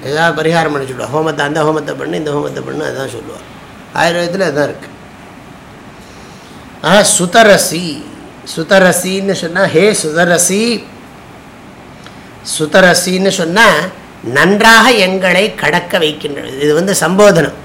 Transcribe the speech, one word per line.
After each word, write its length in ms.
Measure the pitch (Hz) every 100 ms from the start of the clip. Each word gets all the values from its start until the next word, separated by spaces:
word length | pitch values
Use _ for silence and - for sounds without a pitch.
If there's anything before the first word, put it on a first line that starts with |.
ஏதாவது 380 | 131 151 170 156
பரிகாரம் 300 | 160 170 156
பண்ண 60 | 147
சொல்லுவா, 300 | 135 123 120 147
ஹோமத்தை, 240 | 160 147
அந்த 240 | 143 156
ஹோமத்தை 340 | 151 156 147 135
பண்ணு, 200 | 139 170
இந்த 140 | 151
ஹோமத்தை 300 | 143 147 135
பண்ணு, 220 | 135 135
அதுதான் 240 | 151 127 135
சொல்லுவா. 320 | 113 - - - - - - -
ஆயுர்வேதத்துல 480 | - 165 175 175 185
அதுதான் 220 | 180 143
இருக்கு. 240 | 139 - - - - - - - - - - - - - - - - - - - - -
ஆஹா, 220 | 151 196
சுதரசி, 1000 | 196 - 175 233 220 180 - 165 180 139 - - - - - -
சுதரசின்னு 800 | 160 196 185 165 185 190 196
சொன்னா, 320 | 190 170 175 190
ஹே 280 | 156 202
சுதரசி, 920 | 208 160 156 175 175 - 190 233 226 - - - - - - - - - - - - - - - - - -
சுதரசின்னு 680 | 151 190 185 160 - 185 196
சொன்னா, 380 | 190 165 180 226 156 180 - - -
நன்றாக 680 | 113 131 165 202 226 226 226
எங்களை 640 | 233 185 190 185 180 214 -
கடக்க 420 | 143 170 175 190
வைக்கின்றது. 600 | 156 151 151 139 120 135
இது 140 | 147
வந்து 220 | 151 190 185
சம்போதனம். 640 | 165 185 208 165 151 -